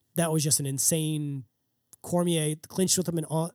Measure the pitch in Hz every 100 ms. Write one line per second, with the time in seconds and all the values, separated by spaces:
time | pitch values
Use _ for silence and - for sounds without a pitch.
0 | _ - 165 156 147 - 139 135 - 165
1 | 156 156 147 139 - _ _ _ _ -
2 | - 175 175 165 151 156 - - 185 -
3 | 175 170 156 160 165